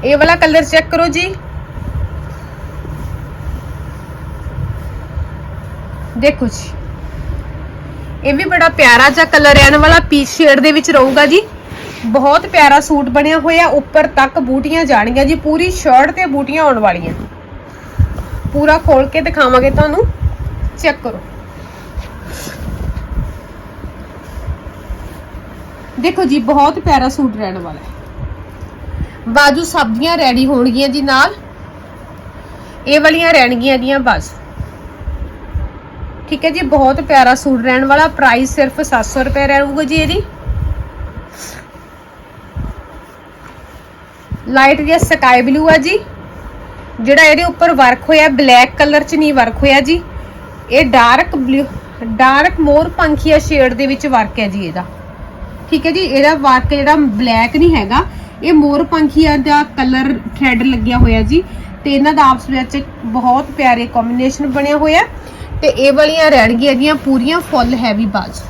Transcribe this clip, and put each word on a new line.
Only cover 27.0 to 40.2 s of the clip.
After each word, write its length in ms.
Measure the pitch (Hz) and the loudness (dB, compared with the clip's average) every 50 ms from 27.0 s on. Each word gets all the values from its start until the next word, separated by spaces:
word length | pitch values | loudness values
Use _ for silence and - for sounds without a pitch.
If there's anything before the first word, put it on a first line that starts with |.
| 254 262 | 2 0
ਸੂਟ 280 | 262 - 277 254 208 | -2 -2 -2 -2 -2
ਰਹਿਣ 200 | 214 214 190 185 | -4 -6 -6 -8
ਵਾਲਾ 220 | 185 170 165 156 139 | -8 -10 -12 -14 -14
ਹੈ। 140 | - - - - - - - - - - - - - - - - - - - - - - - - - - - - - | -16 -16 -16 -16 -18 -18 -14 -12 -12 -12 -12 -14 -16 -18 -16 -16 -16 -18 -16 -16 -14 -12 -10 -10 -10 -10 -10 -12 -10
ਬਾਜੂ 360 | 226 226 285 285 285 269 302 339 | -2 0 2 4 4 2 0 -4
ਸਭ 240 | - - 339 277 | -2 -2 -2 -2
ਦੀਆਂ 300 | 220 220 226 277 330 339 | 0 -2 -2 -2 -2 0
ਰੈਡੀ 280 | 339 311 262 247 254 262 | 0 0 0 2 2 2
ਹੋਣਗੀਆਂ 440 | 262 285 247 247 262 226 254 277 277 | 2 2 2 2 0 0 0 -2 -2
ਜੀ 120 | 247 294 | -2 -2
ਨਾਲ, 340 | 269 277 262 262 285 359 415 - - - - - - - - - - - - - - - - - - - - - - - - - - - - - - | 0 0 2 2 2 2 0 -8 -16 -20 -20 -20 -20 -20 -20 -20 -20 -20 -20 -20 -20 -20 -20 -20 -20 -20 -18 -18 -20 -18 -20 -20 -20 -20 -20 -12 -2
ਇਹ 120 | - 285 302 | 2 2 4
ਵਾਲੀਆਂ 340 | 294 311 311 330 339 330 339 | 4 4 2 2 2 4 4
ਰਹਿਣਗੀਆਂ 400 | 302 254 240 254 233 240 269 269 | 4 4 4 2 0 0 0 0
ਇਹਦੀਆਂ 260 | 254 240 262 277 277 | 0 0 0 -2 0
ਬਾਜੂ। 400 | 254 247 202 - - - - - - - - - - - - - - - - - - - - - - - - - - - - - - - - - - - - - - - - - - - | 2 0 0 0 -4 -10 -16 -20 -20 -18 -14 -14 -14 -14 -14 -18 -18 -18 -18 -12 -10 -10 -8 -8 -10 -12 -12 -16 -18 -8 -8 -6 -6 -6 -10 -14 -20 -20 -16 -14 -14 -14 -14 -16 -8 -8
ਠੀਕ 160 | 311 277 - | -8 -2 -2
ਹੈ 40 | 320 | -2
ਜੀ, 120 | 294 349 | -2 -2
ਬਹੁਤ 400 | 339 269 285 285 269 262 269 302 | -2 0 2 2 2 2 2 0
ਪਿਆਰਾ 340 | 294 - 294 269 254 247 254 | 0 4 4 6 6 6 4
ਸੂਟ 260 | 254 - 285 262 240 | 2 0 0 0 0
ਰਹਿਣ 240 | 226 262 254 254 269 | 0 0 0 0 2
ਵਾਲਾ। 220 | 269 277 294 311 | 2 4 4 4
ਪ੍ਰਾਈਸ 480 | 320 311 - 285 254 233 247 262 254 - | 2 2 2 2 2 4 2 0 -2 0
ਸਿਰਫ 260 | - 277 262 - - | 0 0 0 0 -4
ਸੱਤ 240 | 311 - - 233 214 | -4 -2 0 -2 -2
ਸੌ 180 | - - 269 262 | -2 -2 -2 -2
ਰੁਪਏ 240 | 269 - 277 277 | 0 0 0 0
ਰਹੂਗਾ 360 | 277 277 277 277 285 277 294 311 | 2 2 2 0 0 -2 -4 -2
ਜੀ 120 | 262 311 | -2 0
ਇਹਦੀ। 260 | 320 311 302 339 392 | 0 0 0 -2 -4